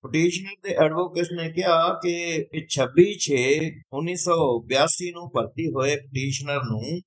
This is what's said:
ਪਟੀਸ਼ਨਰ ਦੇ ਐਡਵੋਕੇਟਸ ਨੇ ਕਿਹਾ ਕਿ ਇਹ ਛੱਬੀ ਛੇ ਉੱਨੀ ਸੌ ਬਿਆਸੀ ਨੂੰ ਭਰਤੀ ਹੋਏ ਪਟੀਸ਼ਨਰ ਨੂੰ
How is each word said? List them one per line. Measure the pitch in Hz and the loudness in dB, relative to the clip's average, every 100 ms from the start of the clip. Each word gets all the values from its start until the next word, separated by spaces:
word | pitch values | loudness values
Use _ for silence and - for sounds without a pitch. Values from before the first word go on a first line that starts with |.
ਪਟੀਸ਼ਨਰ | 131 156 170 175 190 - | -2 2 2 0 -10 -10
ਦੇ | 196 175 | -4 2
ਐਡਵੋਕੇਟਸ | 156 160 180 160 175 | 2 2 -4 -4 -4
ਨੇ | 175 160 | -4 -6
ਕਿਹਾ | 160 185 165 170 - | -2 2 2 2 0
ਕਿ | 175 170 170 160 143 | -4 -4 -4 -4 -6
ਇਹ | 156 151 | -10 -6
ਛੱਬੀ | 143 127 139 190 190 | -2 2 6 4 4
ਛੇ | - 139 127 151 160 147 - | 0 2 2 2 0 -10 -12
ਉੱਨੀ | 135 165 180 | -8 -6 -4
ਸੌ | 180 170 147 117 110 | 0 2 2 0 0
ਬਿਆਸੀ | 131 160 - 175 | 2 6 6 4
ਨੂੰ | 170 175 | -10 -6
ਭਰਤੀ | 127 110 - 165 | -4 -4 -4 -4
ਹੋਏ | 135 135 147 | 0 0 -2
ਪਟੀਸ਼ਨਰ | - 131 135 135 147 143 | -4 -6 -4 -4 -4 -4
ਨੂੰ | 120 107 123 175 | -2 -4 -4 -8